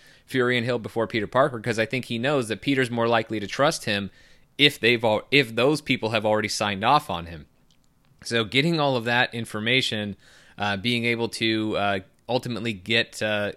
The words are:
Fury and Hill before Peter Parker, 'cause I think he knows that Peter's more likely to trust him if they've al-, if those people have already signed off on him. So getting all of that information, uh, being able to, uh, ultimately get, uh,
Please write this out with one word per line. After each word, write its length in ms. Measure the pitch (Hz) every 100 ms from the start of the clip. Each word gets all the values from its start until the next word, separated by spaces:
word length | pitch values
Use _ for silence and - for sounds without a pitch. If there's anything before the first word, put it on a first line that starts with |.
| - - -
Fury 300 | 131 123 123
and 100 | 120
Hill 120 | 120
before 280 | 104 113 110
Peter 200 | 117 98
Parker, 320 | 123 147 120
'cause 200 | 120 110
I 80 | 110
think 180 | 131
he 140 | - 117
knows 300 | 131 147 110
that 120 | 104
Peter's 300 | 143 135 120
more 180 | 120 117
likely 320 | 117 - 110
to 60 | 98
trust 380 | - 147 160
him 260 | 120 101 98 - - - _ -
if 200 | 143 -
they've 240 | 113 117
al-, 240 | 113 107 -
if 240 | 139 117
those 260 | 113 131 147
people 300 | - 123 110
have 160 | 113 107
already 220 | 107 107
signed 360 | - 104 98
off 240 | 113 147 -
on 180 | 85 85
him. 200 | 85 73 _ _ _ _ _ _ _
So 200 | - 117
getting 340 | 107 131 160 165
all 180 | 143 123
of 80 |
that 300 | 113 120 127
information, 840 | 117 110 107 113 131 - 110 104 95 - - - -
uh, 180 | 104 98
being 280 | 120 120
able 240 | 117 117 117
to, 480 | - 113 110 110 95
uh, 220 | 101 98 - _ -
ultimately 440 | 123 123 107 117
get, 500 | 101 92 117 113 -
uh, 300 | 107 104 104